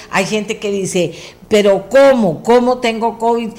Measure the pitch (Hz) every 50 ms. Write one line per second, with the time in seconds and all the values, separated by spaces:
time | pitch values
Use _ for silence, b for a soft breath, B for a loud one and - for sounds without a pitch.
0 | B B - 180 196 160 214 214 202 214 214 - - 202 202 196 185 160 - 180
1 | 170 - B B B B B B B - 214 208 202 202 196 190 - - 247 269
2 | 277 277 262 240 214 175 151 - - 226 240 247 240 247 254 247 247 226 226 220
3 | 226 233 214 - 226 233 233 233 233 214 -